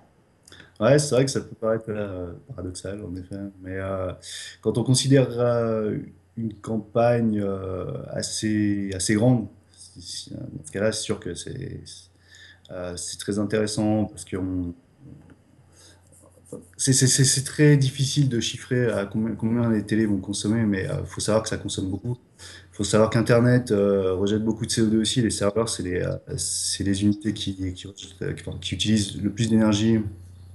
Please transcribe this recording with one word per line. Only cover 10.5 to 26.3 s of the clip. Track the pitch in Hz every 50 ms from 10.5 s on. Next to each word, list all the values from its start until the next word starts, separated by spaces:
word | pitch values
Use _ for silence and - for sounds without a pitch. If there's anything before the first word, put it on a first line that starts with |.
| - - -
ce | -
cas-là, | - 98 104 110 107
c'est | -
sûr | - - 104 -
que | - 90 87
c'est, | - - - - 90 90 90 92 92 87 - - - - - _ _ _ _ - - - - - _ _ -
euh, | - 92 90 90 87
c'est | 87 - - - -
très | - - 101 104
intéressant | 104 101 - 107 107 104 - - 107 107 107 107 104
parce | 104 - - -
qu'on, | - - 95 92 92 92 90 90 87 87 - _ _ _ _ 87 87 87 - - 87 - _ _ _ _ _ _ _ _ - - - - _ _ _ - - - - _ _ - - - - - - _ -
c'est, | - 135 131
c'est, | - 135 127
c'est, | - - 135
c'est | 131 - 135 -
très | - - - 151 147 147
difficile | 135 135 131 - - 135 127 - 151 139 123
de | 117 113
chiffrer | 110 - - 117 - - 131 123 123 113
à | 104 101 98
combien, | 101 101 110 110 113 104
combien | - 113 110 117 120 120 117
les | 110 107 101
télés | - 110 110 113
vont | 104 101 92
consommer, | 92 101 101 - - 104 110 117
mais, | 113 104 98 95 92 95
euh, | 95 95 92
faut | 90 - -
savoir | - - 107 110 110
que | -
ça | 98 95
consomme | - 101 - - 95 95
beaucoup. | 98 98 - 123 123 - _ _ _ - - - - - - -
Faut | - - 104
savoir | - - 107 110 110
qu'Internet, | 110 123 110 - 123 117 120 123 123 127 123 -
euh, | 107 101 101 101 98 98 95 92 92
rejette | 92 101 101 104 107 110
beaucoup | 113 107 - 110
de | 101
C | - -
O | 113
deux | 107 110 110
aussi. | 110 107 - 131
Les | 117 101
serveurs, | 90 - 101 101 - 113 113 110
c'est | - - 90
les, | 90 90 90
euh, | 92 92 92 92 - -